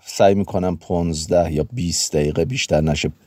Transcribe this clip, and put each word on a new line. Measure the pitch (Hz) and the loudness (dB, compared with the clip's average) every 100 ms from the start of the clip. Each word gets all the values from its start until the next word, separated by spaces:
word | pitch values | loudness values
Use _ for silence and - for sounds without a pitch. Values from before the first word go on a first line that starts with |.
| - | -8
سعی | - 101 101 | 2 4 4
می‌کنم | 98 98 92 87 | 0 -2 -2 -4
پونزده | - 87 85 78 78 87 82 | -4 -2 -2 -2 0 0 2
یا | 76 76 | 0 -2
بیست | 123 87 - - | -4 -4 -2 -2
دقیقه | 78 73 76 71 | 0 0 0 -2
بیشتر | 73 - 78 | -2 0 2
نشه. | 78 76 76 - | 2 0 -4 -6